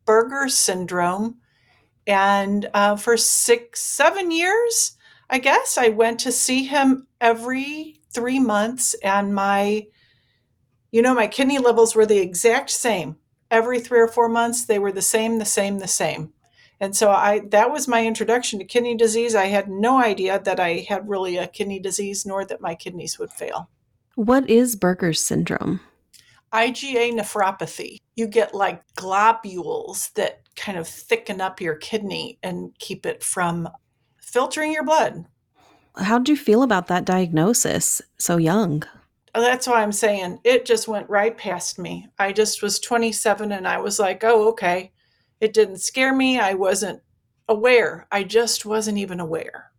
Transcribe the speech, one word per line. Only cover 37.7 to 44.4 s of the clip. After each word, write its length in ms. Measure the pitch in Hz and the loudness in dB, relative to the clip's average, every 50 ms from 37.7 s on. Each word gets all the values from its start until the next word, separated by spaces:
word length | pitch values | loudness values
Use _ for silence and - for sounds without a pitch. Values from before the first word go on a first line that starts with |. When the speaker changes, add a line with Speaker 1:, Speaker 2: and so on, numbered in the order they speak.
| - - - - - - - _ _ | -2 -2 -2 -2 -4 -4 -8 _ _
Speaker 2:
so 200 | - - - 175 | -8 -4 0 0
young? 460 | 170 160 160 180 220 220 170 147 151 156 - - - _ _ _ _ _ _ - | 2 2 2 2 2 2 0 -2 -4 -6 -8 -16 -20 _ _ _ _ _ _ -2
Speaker 1:
Oh, 80 | 226 | 0
that's 260 | 233 247 254 254 - | 2 2 2 0 0
why 140 | 254 240 226 | 0 2 2
I'm 120 | 214 208 208 | 2 0 -2
saying 460 | - 233 208 208 196 185 180 175 - - | 0 0 0 0 0 -4 -8 -8 0 2
it 220 | 233 262 240 247 | 4 4 4 4
just 240 | - 233 220 - 226 | 2 0 0 0 -4
went 200 | 214 202 - - | -6 -6 -4 0
right 280 | 208 202 208 226 226 | 0 2 2 0 -2
past 420 | - - 208 185 175 - - - - | -4 -8 -6 -6 -6 -6 -8 -8 -8
me. 280 | 175 170 175 175 190 - _ - | -10 -10 -10 -12 -14 -12 _ -4
I 140 | 196 196 196 | -4 -2 2
just 280 | 214 214 214 - - | 0 0 0 0 -4
was 180 | 208 202 - - | -4 -4 -4 -4
twenty-seven 720 | - - 240 233 233 226 220 - - 220 202 208 214 208 | -4 -2 0 0 0 0 -2 -2 0 0 0 0 -2 -6
and 160 | 202 190 185 | -6 -4 -4
I 120 | 185 180 185 | -4 -4 -2
was 180 | 190 208 202 | -4 -4 -2
like, 280 | - 202 185 190 190 214 | 0 0 -2 -2 0 2
"Oh, 240 | 226 240 214 | 4 4 6